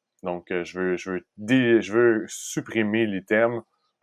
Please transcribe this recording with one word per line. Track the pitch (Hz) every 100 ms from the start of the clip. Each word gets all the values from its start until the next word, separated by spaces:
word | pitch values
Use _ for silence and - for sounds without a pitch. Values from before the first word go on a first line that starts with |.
| _ _
Donc, | 92 87 -
euh, | 90
je | 85 90
veux, | 92 87
je | 95
veux | 90 _ -
dé-, | 107 131 120 113
je | 95
veux | 113 120 110 90
supprimer | - - 151 - 113 104 110 113
l'item, | 95 - 107 117 117 - _ _ -